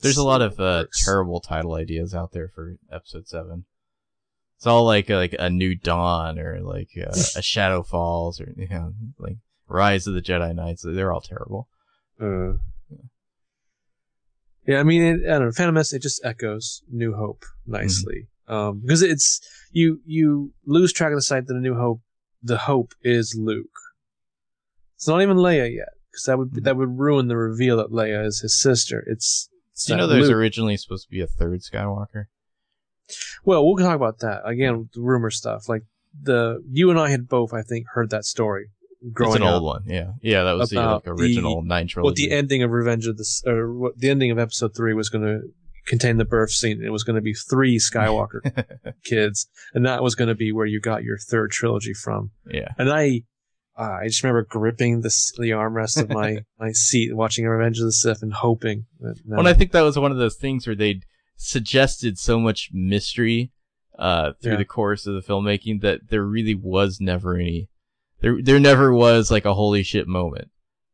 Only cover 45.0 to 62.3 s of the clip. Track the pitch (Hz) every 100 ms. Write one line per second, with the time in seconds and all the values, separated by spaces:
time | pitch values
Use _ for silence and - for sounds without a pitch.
45 | 107 107 107 107 127 - - - - 117
46 | 123 113 110 113 110 - 117 107 110 107
47 | 110 110 110 104 - 131 131 117 - 117
48 | 110 107 104 110 139 - - - 113 -
49 | - 113 107 101 - _ - 120 127 127
50 | 127 110 117 110 110 107 107 107 113 110
51 | 113 107 - 117 107 - 117 110 110 107
52 | - 107 104 - - - - - 131 151
53 | 147 120 120 _ _ _ _ - 110 92
54 | 110 - 131 117 107 113 110 117 120 117
55 | 113 - - - 117 110 110 113 110 -
56 | 107 107 107 107 107 _ 110 110 - 127
57 | 113 110 110 - 113 113 117 117 113 110
58 | - 107 110 104 120 113 113 107 113 _
59 | 117 110 - 107 175 175 190 175 151 139
60 | 139 131 117 - 139 131 120 104 107 95
61 | - _ _ - - 135 107 131 135 -
62 | 120 92 -